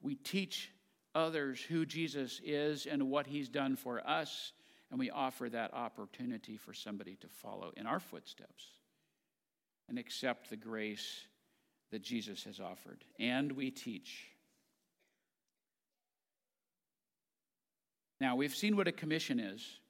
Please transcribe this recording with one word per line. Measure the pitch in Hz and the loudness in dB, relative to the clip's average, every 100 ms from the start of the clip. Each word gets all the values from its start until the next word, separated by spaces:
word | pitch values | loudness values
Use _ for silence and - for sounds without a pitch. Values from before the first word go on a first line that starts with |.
We | 139 139 | -4 -4
teach | - 190 185 - - - _ _ _ 156 | 0 0 2 -4 -6 -14 _ _ _ 2
others | 160 160 139 127 | 4 4 0 -2
who | - 165 156 | 0 2 2
Jesus | 156 160 143 135 - | 2 0 0 -2 -4
is | - 147 151 143 139 | 0 2 2 2 0
and | 143 135 | 2 4
what | 143 135 | 4 2
he's | 147 127 | -2 0
done | 143 135 131 | 2 2 2
for | 127 120 - | 0 -2 2
us, | 160 151 - - - - - _ | 2 2 -4 -8 -12 -20 -20 _
and | 147 | -2
we | 131 | 0
offer | 135 131 - 120 | 2 0 0 -2
that | 117 110 | 0 -2
opportunity | 131 117 - 104 - 123 117 - 107 | -2 -4 -6 -12 -6 -4 -4 -8 -12
for | - | -12
somebody | - 110 101 90 95 | -10 -6 -6 -8 -12
to | 104 | -16
follow | - 104 98 90 - | -12 -8 -6 -6 -6
in | 110 | 0
our | 170 | 0
footsteps | - - - - - - - - _ _ _ _ _ _ _ _ _ _ - | -2 -12 -12 -16 -18 -20 -20 -20 _ _ _ _ _ _ _ _ _ _ -6
and | 123 | -6
accept | 113 - 131 120 - | -4 0 0 0 -4
the | 110 | -10
grace | 113 110 107 104 - - - _ _ _ _ _ _ | -6 -2 -2 -4 -6 -10 -14 _ _ _ _ _ _
that | 110 | -8
Jesus | 110 120 104 95 | -2 -2 -2 -6
has | 104 98 | -8 -8
offered. | 90 95 - - - - | -8 -8 -12 -16 -16 -2
And | 117 131 143 | 2 4 2
we | 135 135 | 0 -2
teach. | - - 95 - - - - _ _ _ _ _ _ _ _ _ _ _ _ _ _ _ _ _ _ _ _ _ _ _ _ _ _ _ _ _ _ _ _ _ _ _ _ _ _ | -2 -6 -6 -8 -12 -14 -20 _ _ _ _ _ _ _ _ _ _ _ _ _ _ _ _ _ _ _ _ _ _ _ _ _ _ _ _ _ _ _ _ _ _ _ _ _ _
Now, | 131 127 | 4 6
we've | 143 131 | 4 4
seen | 208 202 | 6 8
what | 170 | 6
a | |
commission | 160 156 160 - 120 | 4 2 2 4 2
is | 101 104 - - | 2 -6 -10 -14